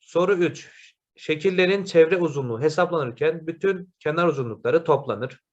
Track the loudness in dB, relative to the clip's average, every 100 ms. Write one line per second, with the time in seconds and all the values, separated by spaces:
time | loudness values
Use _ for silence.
0 | _ -2 0 2 0 -2 -18 -20 -20 _
1 | _ _ -6 -2 0 2 0 0 0 4
2 | 6 4 0 -2 -6 -2 -2 0 0 0
3 | -4 -2 -2 -2 -8 -4 -4 -4 -8 _
4 | -4 0 0 0 -4 -4 0 0 2 0
5 | 0 -6 -6 -12 _